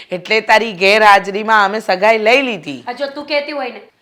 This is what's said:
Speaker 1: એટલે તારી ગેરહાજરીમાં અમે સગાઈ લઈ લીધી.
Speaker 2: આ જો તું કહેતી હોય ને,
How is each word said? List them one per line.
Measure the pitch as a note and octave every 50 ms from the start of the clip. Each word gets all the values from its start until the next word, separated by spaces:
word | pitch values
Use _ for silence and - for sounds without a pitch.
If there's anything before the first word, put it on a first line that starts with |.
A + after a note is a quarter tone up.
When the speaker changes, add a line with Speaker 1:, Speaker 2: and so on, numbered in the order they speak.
| - -
Speaker 1:
એટલે | F3+ F3 F3+ - G#3+ A3
તારી | A3 A#3 A3 A3 A#3 A#3 F#3+
ગેરહાજરીમાં | E3 F#3+ G3 G#3 A3 G#3+ G#3 G3 G3 F#3 G3 F#3+ G#3+ G#3+ A3 A3 G#3 G3
અમે | F#3+ G#3 A3
સગાઈ | G#3+ - F#3 F#3 G3+ A3 A3+
લઈ | A3 G#3+ A3 B3 C#4
લીધી. | C#4 B3 A3 E3+ C#3+ C#3+ C3+ B2 -
Speaker 2:
આ | -
જો | B3 C4 C#4+
તું | C4+ - D4 C#4+
કહેતી | D4 D4+ C#4+ C#4+ D4+
હોય | D4+ C#4 B3+ A#3+
ને, | G#3+ G3+ - - _ _